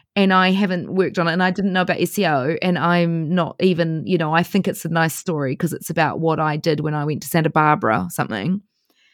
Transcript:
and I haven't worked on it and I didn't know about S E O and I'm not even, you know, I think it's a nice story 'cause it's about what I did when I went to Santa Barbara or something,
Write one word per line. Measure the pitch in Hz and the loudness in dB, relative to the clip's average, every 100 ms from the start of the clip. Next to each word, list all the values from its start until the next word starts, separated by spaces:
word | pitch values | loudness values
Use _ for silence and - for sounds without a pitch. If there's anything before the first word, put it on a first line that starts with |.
| _ 202 | _ 0
and | 190 | 4
I | 185 185 | 4 4
haven't | 190 202 180 117 | 4 2 -2 -2
worked | 185 170 - | 0 0 0
on | 170 | 0
it | |
and | 170 | 2
I | 185 | 0
didn't | 180 196 | 0 0
know | 185 | 0
about | 180 - | 0 -2
S | 170 - | -4 -2
E | |
O | 175 143 135 165 | 0 2 0 -2
and | 185 170 | 0 0
I'm | 170 175 170 165 156 | 2 2 2 0 0
not | 180 160 - | 0 -2 0
even, | 185 170 165 160 - | 2 2 0 -2 -2
you | 175 | -2
know, | 156 | 2
I | 165 | 0
think | 175 202 180 | 2 0 0
it's | - | -4
a | 160 | -2
nice | 165 160 | 0 0
story | - - 156 135 139 | -2 -4 -2 -2 -2
'cause | 170 | -4
it's | - - | -4 -6
about | 165 151 - | -2 -2 0
what | 160 156 | 0 0
I | 156 151 | 0 -2
did | 165 151 | -2 -2
when | 151 | -2
I | 151 | -2
went | 147 151 | -4 -6
to | - | -2
Santa | 165 156 | 0 2
Barbara | 156 151 151 110 104 | 2 2 2 2 0
or | 92 | -2
something, | - - 104 120 196 - _ _ _ _ | -4 -4 -4 -2 -4 -6 _ _ _ _